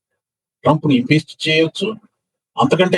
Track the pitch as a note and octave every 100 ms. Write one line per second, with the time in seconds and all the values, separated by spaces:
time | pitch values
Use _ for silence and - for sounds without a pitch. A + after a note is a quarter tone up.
0 | _ _ _ _ _ _ - D3+ D3+ B2+
1 | B2 D3+ - - D#3 D#3 E3 - G#3 A3
2 | _ _ _ _ _ - C#3+ D#3+ F#3